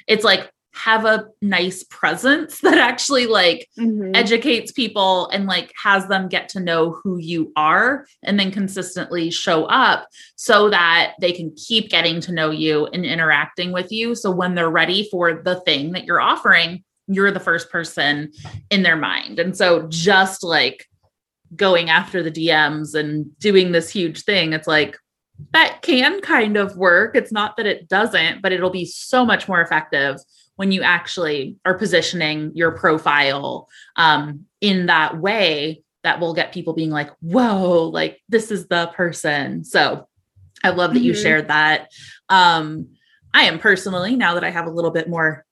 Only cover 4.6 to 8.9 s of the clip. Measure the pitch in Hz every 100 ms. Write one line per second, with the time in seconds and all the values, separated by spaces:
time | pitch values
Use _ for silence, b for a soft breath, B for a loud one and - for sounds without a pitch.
4.6 | - - 220 208 190 185 170 196 196 180
5.6 | 170 - 208 196 185 190 185 180 - 190
6.6 | 175 165 165 165 196 180 160 170 156 156
7.6 | 156 180 240 277 b _ - 202 190 190
8.6 | 190 190 180